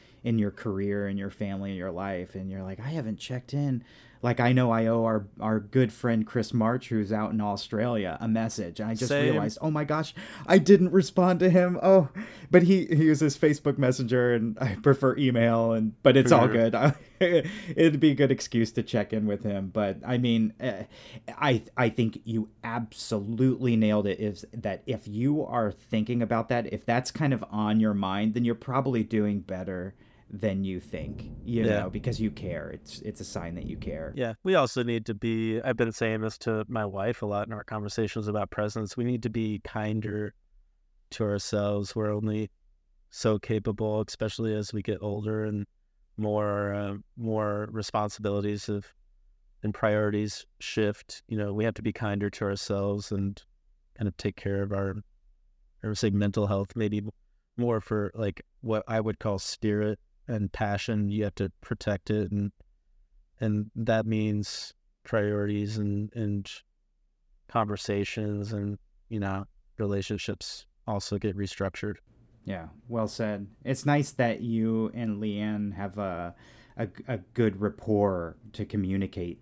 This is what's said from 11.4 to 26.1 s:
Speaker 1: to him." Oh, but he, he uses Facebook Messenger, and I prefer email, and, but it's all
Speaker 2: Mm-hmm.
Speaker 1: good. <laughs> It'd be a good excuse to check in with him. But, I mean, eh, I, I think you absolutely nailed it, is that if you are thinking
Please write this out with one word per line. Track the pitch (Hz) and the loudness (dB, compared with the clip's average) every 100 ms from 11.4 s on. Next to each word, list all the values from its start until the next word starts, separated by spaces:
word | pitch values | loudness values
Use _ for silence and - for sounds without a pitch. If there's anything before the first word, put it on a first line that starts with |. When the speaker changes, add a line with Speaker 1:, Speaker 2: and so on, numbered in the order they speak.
Speaker 1:
to | 185 | 6
him." | 180 180 180 | 6 6 2
Oh, | 190 190 139 190 220 - - | 8 8 6 -4 -12 -12 6
but | - | 8
he, | 175 190 - | 8 4 4
he | 156 | 4
uses | 156 147 151 - | 6 6 2 4
Facebook | 156 147 147 131 | 2 2 0 2
Messenger, | 127 127 120 123 123 117 | 2 2 2 2 4 2
and | 113 107 | 0 -2
I | 123 92 | -4 2
prefer | 143 135 131 131 | 4 6 4 4
email, | 135 123 117 117 117 | 2 4 4 4 2
and, | 113 110 - | 2 0 4
but | 139 135 | 8 8
it's | 127 | 8
all | 143 123 | 8 8
Speaker 2:
Mm-hmm. | 117 113 107 139 - - - | 6 4 4 2 2 -8 0
Speaker 1:
good. | 180 170 165 214 | 4 4 2 -8
<laughs> | 180 143 | -6 4
It'd | 165 147 | 6 8
be | 160 | 4
a | 139 | 6
good | 139 | 4
excuse | 127 - 117 113 | 2 0 2 2
to | - | 0
check | 110 113 101 | -2 -2 0
in | 110 104 | -2 0
with | 101 | -2
him. | 104 98 95 | -4 -4 -4
But, | 107 101 92 - | -2 -2 -2 -2
I | 123 | 0
mean, | 123 113 110 - | 4 4 2 0
eh, | 127 98 - - - 117 - - | -6 -6 -10 -16 -20 -18 -14 -2
I, | 147 113 - - | 2 2 0 0
I | 117 | 0
think | 117 113 - | 2 0 0
you | 117 110 107 - | -4 -4 -4 -8
absolutely | 117 117 113 - - 107 101 117 131 120 127 113 | -8 -6 -8 -10 -6 -4 -4 2 2 4 2 4
nailed | 107 107 101 | 4 4 2
it, | - | -2
is | 107 95 - | -2 -6 -12
that | 123 104 95 - | -8 -6 -6 -6
if | 110 107 | -8 -6
you | 104 135 151 | -2 0 0
are | - 120 107 | 0 0 0
thinking | - - 110 107 | -2 -4 -2 0